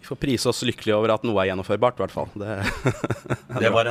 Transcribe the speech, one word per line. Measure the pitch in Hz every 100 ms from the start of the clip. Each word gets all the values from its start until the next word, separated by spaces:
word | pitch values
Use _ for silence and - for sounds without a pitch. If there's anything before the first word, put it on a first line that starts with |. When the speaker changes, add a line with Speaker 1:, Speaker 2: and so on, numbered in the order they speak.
Speaker 1:
Vi | -
får | 135
prise | 143 120 127
oss | 117 123
lykkelige | - - 104
over | 113
at | 110 117
noe | 104
er | 95
gjennomførbart, | 92 92 101 123 123
i |
hvert | 95 -
fall. | 76
Det | - 101 101 98 - 131 120 -
<laughs> | - - - - 127
Speaker 2:
Det | 110
var | 110 117